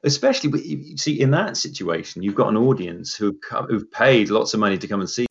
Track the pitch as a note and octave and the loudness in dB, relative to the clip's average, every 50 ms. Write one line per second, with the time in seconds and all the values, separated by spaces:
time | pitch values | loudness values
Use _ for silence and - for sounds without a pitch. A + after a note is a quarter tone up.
0 | - D3 - - B3+ C4+ B3+ - - C#3 - - - E3 D3 C#3 - - D#3+ C#3 | 0 0 0 2 2 2 2 2 0 -2 -2 -2 -4 -6 -8 -8 -8 -10 -10 -4
1 | - D#3+ - - C3+ C3 C#3+ F3 G#3+ F#3+ - - - - - - F#2 E2+ E2 E2 | -4 -2 0 2 4 4 4 2 2 -2 -4 -6 -6 -6 -8 -6 -4 -4 -4 -4
2 | - - - F2 F#2+ G2+ G2 C3 A2+ G#2+ G#2+ A2 B2 C3+ B2 F#2+ F2+ E2+ F2 F2 | -6 -10 -10 -6 -4 -2 0 2 2 2 4 4 4 4 4 2 -2 -6 -8 -10
3 | - - - - G#2 G2+ G2 - - - - A2+ - - A#2 G#2 G#2 - - - | -10 -10 -6 -2 -2 -2 -2 -4 -10 -10 -8 -8 -4 -2 -4 -4 -4 -8 -2 2
4 | A#2+ C3+ C3 A2+ G2+ G2 G#2 A2 A2 - - G#2+ G#2 G2 F#2+ F2+ - - G#2 G2 | 4 6 6 6 4 4 2 2 2 0 0 2 2 2 2 0 -2 -4 -4 -4
5 | F#2 F2 - A#2+ A#2+ - | -4 -4 -4 -4 -4 -4